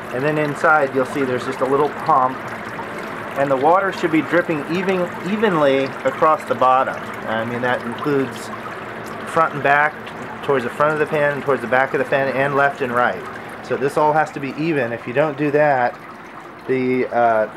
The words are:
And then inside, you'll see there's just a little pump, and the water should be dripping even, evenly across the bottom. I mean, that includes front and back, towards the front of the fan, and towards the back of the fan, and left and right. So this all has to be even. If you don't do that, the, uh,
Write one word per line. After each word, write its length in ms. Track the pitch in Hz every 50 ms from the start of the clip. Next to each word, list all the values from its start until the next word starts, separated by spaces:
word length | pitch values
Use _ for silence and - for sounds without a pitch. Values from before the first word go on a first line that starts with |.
| - - -
And 100 | 123 139
then 140 | 151 151 151
inside, 560 | 151 147 135 - - 165 156 151 139 131 123
you'll 120 | 135 127
see 160 | 127 - 147
there's 220 | 135 127 127 120 110
just 160 | 131 135 -
a 60 | 135
little 240 | 127 143 139 151 139
pump, 460 | - - - 156 151 135 127 127 127 - - - - - - - - - - - - - - - - - - - - 139
and 100 | 143 143
the 80 | 139
water 360 | 127 139 156 175 196 196 190
should 180 | 170 - 180 165
be 120 | 156 156
dripping 380 | 139 - 160 175 170 - 165 147 139 147 165
even, 280 | 190 185 196 190 180 175 - - - - 175
evenly 540 | 214 208 226 208 175 156 147 139 135 135 135 127 - - -
across 380 | 131 131 - 165 156 156 151 - -
the 80 | 123
bottom. 400 | 117 127 127 127 131 127 104 87 - - - - - - 110
I 160 | 110 113 113
mean, 160 | 117 120 117
that 220 | 127 123 123 110
includes 680 | 117 120 113 - - 147 143 139 131 123 113 - - - - - - - - - - - - - - - - - - -
front 240 | - 165 160 - -
and 80 | 143
back, 320 | 131 139 143 147 147 151 - - - - - - 127 - - - -
towards 200 | - 139 131 117
the 60 | 120
front 220 | - - 147 151
of 60 | 156 151
the 80 | 151
fan, 280 | 143 160 151 147 143 143
and 80 | 135
towards 180 | 120 143 131 117
the 80 | 120 113
back 240 | 127 127 135 131
of 60 | - 139
the 60 | 127
fan, 300 | - 147 139 139 135 120
and 220 | 131 139 143 139
left 240 | 135 139 139 139 -
and 120 | 139 120
right. 300 | 120 123 123 110 92 - - - - - - - - - -
So 120 | - 127
this 200 | 107 127 139 -
all 160 | 160 151 151
has 200 | 147 160 151 151
to 80 | - 151
be 140 | 139 131 117 139
even. 340 | 156 170 156 143 120 117
If 140 | 117 113 -
you 60 | 131
don't 240 | 120 139 156 156 135
do 160 | 135 151 147
that, 440 | 135 147 151 147 139 127 123 - - - - - - - - - - - - - - - -
the, 400 | - 131 131 127 127 127 127 117 - -
uh, 320 | 120 120 117 113 110 107 104 -